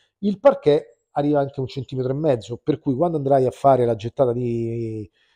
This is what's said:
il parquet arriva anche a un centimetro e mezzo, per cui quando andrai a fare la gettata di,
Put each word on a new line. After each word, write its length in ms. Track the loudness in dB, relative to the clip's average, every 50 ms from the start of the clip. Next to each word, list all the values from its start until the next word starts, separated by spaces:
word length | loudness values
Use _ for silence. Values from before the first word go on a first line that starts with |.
| _ _ _ -4
il 200 | -2 -2 -2 4
parquet 600 | 4 2 2 4 2 2 2 2 0 -6 _ _ _ _
arriva 280 | -4 -2 0 0 2 0
anche 140 | 0 -2 -4
a 40 | -8
un 60 | -8
centimetro 460 | -8 -8 -10 -10 -8 -6 -4 -4 -4
e 20 | -4
mezzo, 460 | -2 0 0 0 -2 -4 -12 -14 -6
per 160 | -4 -4 -4 -2
cui 160 | -2 -4 0
quando 220 | 0 0 -2 -2
andrai 300 | -2 0 2 2 4 2
a 40 | 0
fare 340 | -2 2 4 4 4 4 4
la 120 | 0 0
gettata 360 | -2 -6 -8 -2 0 0 0
di, 760 | 0 -2 -2 -2 -2 -4 -4 -4 -6 -6 -6 -6 -8 -10 -12 -14 _ _ _ _ _